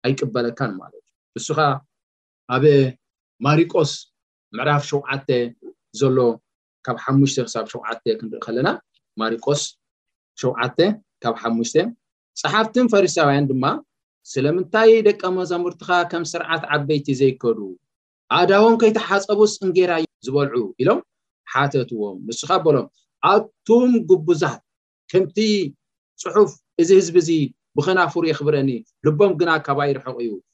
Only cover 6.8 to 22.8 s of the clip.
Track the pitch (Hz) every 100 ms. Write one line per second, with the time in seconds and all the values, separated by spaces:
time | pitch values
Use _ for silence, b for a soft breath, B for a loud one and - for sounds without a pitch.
6.8 | - 120 - 135 135 135 117 113 107 -
7.8 | 110 113 117 110 110 - - 117 170 -
8.8 | _ _ _ - 110 113 - - - _
9.8 | _ _ _ _ _ - 127 123 127 143
10.8 | 180 214 _ _ 120 110 113 113 117 156
11.8 | 233 - _ _ _ - 147 202 220 247
12.8 | 247 202 185 - 147 139 139 131 139 156
13.8 | _ _ _ _ - 135 139 175 180 233
14.8 | 226 226 214 208 185 185 170 175 175 175
15.8 | - 180 175 175 170 170 160 160 151 147
16.8 | 143 151 143 127 135 131 120 110 98 90
17.8 | _ _ _ _ _ 147 180 196 226 226
18.8 | 220 220 - 196 196 208 214 - 190 175
19.8 | 175 165 160 _ - 139 139 123 101 -
20.8 | 143 294 _ _ _ _ - 131 143 139
21.8 | 117 113 104 92 95 117 143 190 160 131